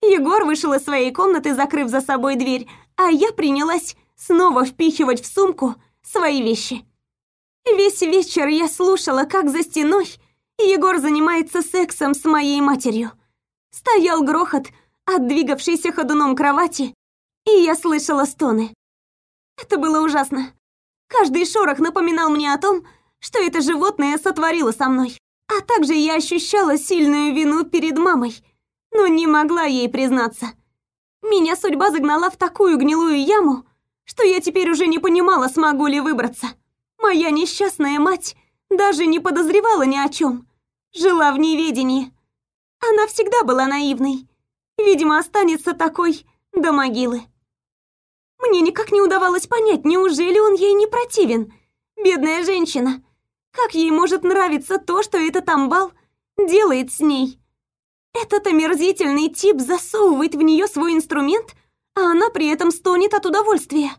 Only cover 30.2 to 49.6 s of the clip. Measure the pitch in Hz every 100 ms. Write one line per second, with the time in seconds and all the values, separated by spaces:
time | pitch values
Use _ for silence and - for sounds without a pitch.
30.2 | 233 - 233 - _ _ _ _ _ _
31.2 | 427 403 330 359 403 302 392 311 294 302
32.2 | 359 359 359 - 392 302 277 311 330 294
33.2 | 277 427 339 254 - _ _ _ _ -
34.2 | 415 370 359 330 349 320 339 320 381 339
35.2 | 359 359 254 262 311 285 294 277 285 294
36.2 | 240 247 247 - _ _ _ _ 440 349
37.2 | 330 294 339 - 403 392 285 294 320 370
38.2 | - - _ _ _ 370 403 302 330 330
39.2 | 370 302 320 392 440 415 262 269 277 -
40.2 | 302 247 - _ _ _ _ 349 359 339
41.2 | 302 269 311 311 320 254 254 262 262 _
42.2 | _ _ _ _ _ _ 466 427 427 -
43.2 | 403 480 277 254 262 285 285 254 269 262
44.2 | - _ _ _ _ - 415 349 311 302
45.2 | 330 415 370 320 349 330 320 320 349 302
46.2 | _ _ _ 392 320 285 262 254 247 240
47.2 | 233 _ _ _ _ _ _ _ _ _
48.2 | _ _ 508 370 330 349 440 403 392 381
49.2 | 370 359 - 480